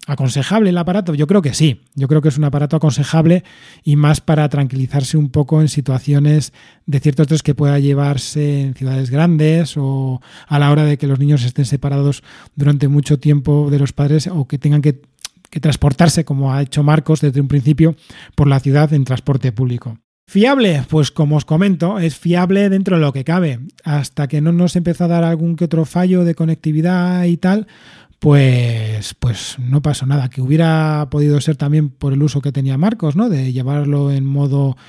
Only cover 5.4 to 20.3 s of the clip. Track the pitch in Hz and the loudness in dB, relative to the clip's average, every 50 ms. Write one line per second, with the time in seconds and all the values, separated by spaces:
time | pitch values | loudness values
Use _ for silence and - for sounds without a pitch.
5.4 | 143 - 160 156 156 143 - 147 127 139 131 123 - 143 143 143 147 147 151 151 | 0 2 2 2 2 2 0 -2 -2 -2 -4 -2 -2 0 0 2 2 4 2 2
6.4 | 139 - - - - - _ _ _ - 139 135 - 151 135 - 156 131 160 151 | 0 -4 -10 -20 -20 -20 _ _ _ -4 -4 0 0 0 0 0 0 0 0 0
7.4 | - 151 135 - 147 143 143 143 139 143 139 139 143 143 143 135 - - - 151 | 0 -2 -2 0 0 2 2 2 2 2 2 0 0 0 -2 -4 -6 -6 -4 -2
8.4 | 147 147 143 139 139 135 127 - 135 131 131 131 135 120 127 147 165 175 165 151 | -2 -2 -2 -2 -2 -4 -6 -6 -6 -4 -2 -4 -2 -2 0 0 2 2 2 2
9.4 | 156 156 160 170 165 - - 147 139 135 135 135 135 131 131 123 - - - - | 2 2 2 2 0 -2 -4 -4 -4 -2 -2 -4 -4 -4 -6 -8 -10 -18 -20 -20
10.4 | - _ 147 143 143 143 147 151 151 147 147 135 147 139 135 131 143 147 151 135 | -8 _ 0 2 4 4 4 4 2 2 0 0 0 -2 0 0 2 2 2 2
11.4 | 120 123 - - 139 110 139 131 - 139 139 139 139 143 135 - - - - - | 0 -2 -2 -2 -2 -2 -2 -4 -2 -2 -2 0 0 0 -2 -4 -8 -18 -20 -20
12.4 | - _ _ 143 123 147 147 135 143 135 143 147 139 - 151 131 - 151 147 143 | -20 _ _ -2 0 2 2 2 2 2 2 0 2 2 -2 0 2 2 2 2
13.4 | 123 151 147 147 147 143 143 139 139 131 - - 143 143 151 156 135 196 185 156 | 2 0 0 2 2 0 0 0 0 -2 0 -2 0 2 2 0 0 -2 -4 -4
14.4 | 131 - 147 131 - 147 151 147 135 151 127 - - _ _ _ - - - _ | -4 -4 -4 -2 0 2 2 2 2 0 -2 -2 -10 _ _ _ -20 -20 -20 _
15.4 | - _ - 156 - 156 123 - 151 143 131 - 175 160 - 170 147 - 143 135 | -20 _ -8 -2 -2 -2 0 0 0 -2 2 4 2 2 2 0 -2 -2 -2 -2
16.4 | 139 135 131 143 143 131 - 151 143 147 156 160 - - 156 - 156 143 123 143 | 0 0 0 -2 -2 -2 0 0 2 4 2 2 2 0 0 0 0 0 0 0
17.4 | 139 127 143 143 110 147 151 123 160 165 156 - _ - - - - - _ - | 0 0 0 0 2 2 2 4 2 2 2 -2 _ -20 -20 -20 -20 -8 _ 0
18.4 | 147 143 139 135 - 139 135 147 156 143 156 139 131 - 131 110 - - 135 127 | 2 2 2 2 2 2 2 2 2 2 2 0 0 0 -4 -4 -2 -2 -2 -2
19.4 | - 127 104 113 131 123 120 117 - 117 113 - _ _ _ _ _ _ | -2 -4 -2 -2 -2 -2 -4 -6 -8 -12 -14 -14 _ _ _ _ _ _